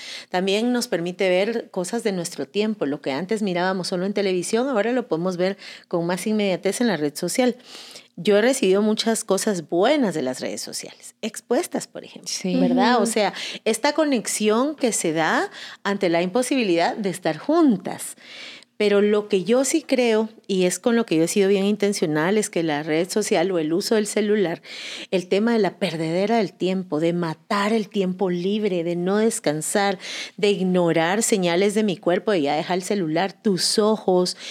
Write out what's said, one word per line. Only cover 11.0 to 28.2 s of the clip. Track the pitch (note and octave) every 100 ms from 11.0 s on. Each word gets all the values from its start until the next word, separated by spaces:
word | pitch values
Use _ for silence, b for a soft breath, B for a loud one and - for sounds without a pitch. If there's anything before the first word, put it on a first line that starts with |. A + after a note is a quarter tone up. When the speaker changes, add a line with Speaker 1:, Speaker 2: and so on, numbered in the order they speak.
| - -
Speaker 1:
expuestas, | A3 - - B3 F4+ - -
por | -
ejemplo, | - - -
Speaker 2:
Sí. | - F#3 F3+
Speaker 1:
¿verdad? | - E3+ G#3 B3
Speaker 3:
Ujú. |
Speaker 1:
O | A3+
sea, | A3+ G3 - B B
esta | - A3 C#4+
conexión | D4 D4+ B3+ - - G#3+ A3 C#4 D4+
que | A#3
se | G3 F3+
da | D#3 D#3+ A#3+ G4 - B B
ante | G3+ G3+ F#3
la | E3+
imposibilidad | F3+ A#3+ B3 C#4 G#3+ E3+ F#3
de | C4 G3
estar | E3+ - D#3
juntas. | - E4 D#4 F#3+ - - - - B B B B B -
Pero | G#3 G3+
lo | G#3 G#3 G#3
que | G3
yo | F3 B3
sí | C4+ D#4+
creo, | - C4 A#3+ G#3+ A3 - -
y | F#3+ F3+
es | F3+
con | B3
lo | A#3
que | A3+ D#3+
yo |
he | E3+
sido | G#3+ G3
bien | G3+
intencional, | G3 G#3 G3+ G3+ E3+ D3+ E3 G#3+
es | G#3
que | F3+
la | E3 D3
red | D#3 D#3 F3+
social | A3 G#3 F#3+ F3+
o | F3
el | D3+
uso | E3 G#3 A3+
del | G#3+
celular, | - G#3 G#3+ F3 E3 - B B B B
el | F#3+ F#3
tema | F#3+ A3+
de | A#3
la | F#3 -
perdedera | F#3 D#3 D#3+ E3+ G3+ A#3
del | F#3
tiempo, | - F3 F#3 F#3 D3+
de | E3
matar | F3 E3+ - - G3+ G3+
el | A3+ F#3+
tiempo | G#3 F#3 F#3